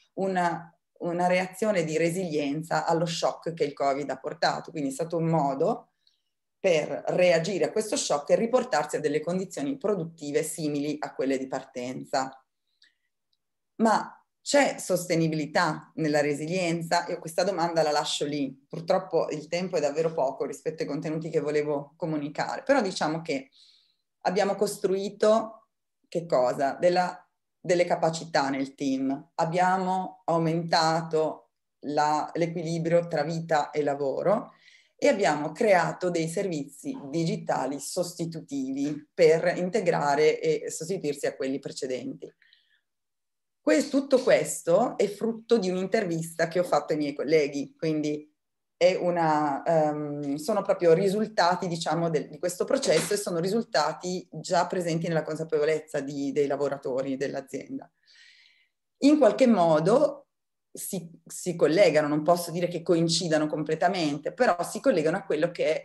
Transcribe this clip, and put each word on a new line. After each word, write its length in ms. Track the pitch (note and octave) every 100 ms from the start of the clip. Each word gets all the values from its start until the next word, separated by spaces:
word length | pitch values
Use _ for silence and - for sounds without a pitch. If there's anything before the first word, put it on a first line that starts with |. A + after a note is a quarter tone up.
| _
una, 640 | - F#3+ F#3 F3 E3+ E3 _ _ _
una 260 | F3 F3 F3+
reazione 580 | F3+ F#3 - A3 F#3+
di 120 | D#3+ D#3
resilienza 920 | E3+ F3 F3+ D3+ C#3+ D3 E3 D#3 -
allo 200 | E3 E3+
shock 480 | - D3+ - E3+
che 100 | E3
il 80 | C#3+
covid 360 | - C#3 C#3 C#3+
ha 80 | C3
portato. 520 | D3+ - E3+ D3 -
Quindi 200 | D#3+ C#3
è 20 |
stato 240 | C3+ E3 E3+
un 100 | E3
modo 640 | D#3+ C#3 C3+ E3+ A#3+ - _ _ _ _ _ _ _
per 460 | F#3+ D#3+ - C#3+ -
reagire 560 | D#3+ F3+ E3 E3+ F#3
a 80 | D3
questo 240 | - A3 D4
shock 340 | - D3 -
e 40 | F3+
riportarsi 600 | A3+ B3 A#3 D3 - C#3+
a 40 |
delle 200 | D3 D3+
condizioni 580 | D3+ F#3 F#3+ - C#3+ C3+
produttive 640 | G3+ G3 E3 - C#3+ D3
simili 540 | D#3 - D3+ D3 D3 D3
a 140 | C#3+
quelle 240 | - C3+ C3
di 80 | C3
partenza. 840 | C3 - C3 B2 C3+ C#3 C#3 C3+ - _ _ _ _ _ _ _ _ _ _ _ _ _ -
Ma 380 | A3+ F#3 - - _ _
c'è 340 | - C#4+ B3 -
sostenibilità 1120 | - F3+ E3 E3 E3 D#3 D3 G3 E3+ D3+ -
nella 260 | - D#3+ D3
resilienza? 840 | D3 C#3+ D#3 F#3 E3+ E3+ E3 F3 -
Io 100 | E3+
questa 260 | E3 -
domanda 380 | F#3 F3+ E3+ E3
la 100 | D3+
lascio 340 | D3 D#3 - D3
lì. 400 | D3 C3 - _
Purtroppo 600 | D#3+ E3 F#3 F#3+ E3 -
il 180 | D3+ C#3+
tempo 280 | F3 F#3 E3+
è 40 |
davvero 320 | C#3+ D3 E3
poco 320 | D#3+ C3+ C#3
rispetto 380 | C#3+ C#3 D#3+ D#3+
ai 60 | D#3
contenuti 420 | D3 D#3 D#3+ D#3+
che 100 | D#3
volevo 540 | C#3+ D3+ D3 C#3+ - _
comunicare, 640 | E3 D#3 D3 D3+ - -
però 200 | - C#4
diciamo 400 | G3 - D#3 D#3+
che 260 | E3 C#3 - _ _ _ _ _ _ _
abbiamo 320 | - F#3 G3
costruito 1120 | G3 G#3 - F#3+ F#3+ G3+ G3+ G#3+ A3 A3 - _ _ _ _ _
che 180 | F3 E3
cosa? 500 | C#3+ B2 C#3 C#3 B2
Della, 480 | F3+ F3+ F3+ - - _ _ _
delle 240 | D#3+ F3
capacità 640 | F3 E3+ E3 E3 - D#3 C3+
nel 260 | C#3 C3+
team. 560 | - C#3 C3+ C3+ C#3 - -
Abbiamo 840 | E3 F3 F3+ F#3+ F#3 F#3 F#3 -
aumentato 1300 | - E3 E3 E3+ E3 E3+ D#3+ D#3+ E3 D#3+ D#3 - - _ _ _
la, 460 | C3 D3 D3+ D3+ -
l'equilibrio 720 | - E3+ E3+ D#3+ E3 E3 E3+ E3
tra 160 | D3+
vita 480 | D3 E3 E3 D3+ C#3
e 120 | D3+
lavoro 680 | C#3+ C#3 C#3 C#3 E3 A3 - - _ - _ _
e 120 | C#4+
abbiamo 440 | A3 F#3 D3+ D3
creato 580 | - A3+ F3+ D#3+ - F3+
dei 180 | E3+ D#3+
servizi 720 | G3+ F#3+ D#3 C#3 - D3+ C3+ C#3+
digitali 680 | D#3+ E3 E3 - D3 C3 -
sostitutivi 1300 | - F#3+ E3+ - E3+ D#3+ - C#3 C3 C3+ C#3+ D3 -
per 420 | - D#3+ D#3+ F3 E3+
integrare 840 | F3+ F3 E3+ D#3+ D3 C#3+ D#3 D3+
e 300 | D#3+ D3+ D#3+
sostituirsi 560 | - D#3+ F#3+ D3 C#3+ C#3+
a 100 | -
quelli 220 | C3+ C#3
precedenti. 720 | C#3 - C3 B2+ - - - - _ _ _ _ _ _ _ _ _ _ _ _
Que-, 260 | - D#4 B3
tutto 340 | C4+ C4+ B3+
questo 760 | A#3 D3+ E3 - - F3+ B3+ -
è 100 | G3+
frutto 500 | - A3 A3+ - A#3
di 120 | F#3
un'intervista 800 | F#3 F#3+ A3+ F#3+ E3 E3 - E3
che 100 | F#3
ho 60 |
fatto 280 | F3 D3+ -
ai 60 | D3+
miei 160 | C#3+
colleghi, 600 | C#3 B2+ D#3+ C#3 C#3+ C3+ -
quindi 520 | D#3+ D#3 D3+ D3 - _ _ _ _ _
è 140 | F3+
una, 680 | F#3+ F3 F3 D#3+ D3+ D3+ C3+
ehm, 760 | - E3 D3+ D3+ D3 D3 C#3+ D3
sono 260 | D#3 G#3
proprio 320 | G3 F#3 E3+
risultati, 720 | E3 G3 G#3 A3 - F3 F3+ F#3+
diciamo, 400 | E3 E3 D#3+ E3
del, 220 | D3+ B2+
di 80 | D3+
questo 260 | F3+ -
processo 480 | G#3+ C4+ G#3 D#3+ E3
e 60 | G3+
sono 200 | - E3+
risultati 880 | D3 A3+ A3+ D#3+ D3+ D#3 F3+ F3+ -
già 340 | D#3+ D3+ F3 F3+
presenti 400 | F#3 E3+ E3 F3
nella 160 | D#3+
consapevolezza 800 | D#3 D3+ D#3+ D#3 D3+ D#3 - D3
di, 320 | C#3 C#3+ C#3
dei 140 | C#3 C#3
lavoratori 720 | C#3 C#3+ C#3 D3 C3 C#3 C3
dell'azienda. 760 | C#3 C#3 C3+ C#3 - C3+ - _ _ - - _ _ _ _ _ _ _
In 160 | C4+ D4+
qualche 280 | A3 G#3 B3+
modo 800 | G3+ E3+ D#3 E3 B3 D4+ - - _ _ _ _
si, 380 | - - F#3+ E3 - -
si 300 | - F#3 F3
collegano, 520 | D#3 E3 F#3 D3+ D3
non 140 | D3+
posso 280 | D#3 E3+ F3
dire 180 | E3+ E3+
che 120 | F3
coincidano 640 | - E3+ E3 - F3 D3+ D3+
completamente, 840 | D3+ D3+ D#3+ F3+ F#3+ D#3 D3 -
però 240 | - A#3+ F3
si 180 | E3+ A3
collegano 380 | C#4 F#3 D#3 F#3
a 60 |
quello 260 | - D3+ E3
che 320 | E3 D3+ D#3